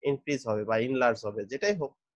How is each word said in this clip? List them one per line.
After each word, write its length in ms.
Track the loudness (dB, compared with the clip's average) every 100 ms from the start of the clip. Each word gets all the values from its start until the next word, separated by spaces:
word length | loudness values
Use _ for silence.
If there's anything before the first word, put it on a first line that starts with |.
increase 440 | -2 0 0 -2 0
হবে 180 | -2
বা 140 | 2 2
enlarge 480 | 2 2 2 2 -4
হবে, 180 | -6
যেটাই 320 | -6 -2 0 0
হোক 200 | -4 -8 _ _